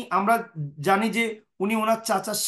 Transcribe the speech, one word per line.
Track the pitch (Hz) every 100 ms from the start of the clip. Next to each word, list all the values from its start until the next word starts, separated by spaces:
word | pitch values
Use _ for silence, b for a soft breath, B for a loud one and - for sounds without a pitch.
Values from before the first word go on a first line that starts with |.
| 240 180
আমরা | 202 233 226 160 143 139 143
জানি | 196 220 202
যে | 233 220 _ _
উনি | 196 226
ওনার | 214 226 -
চাচার | 196 190 202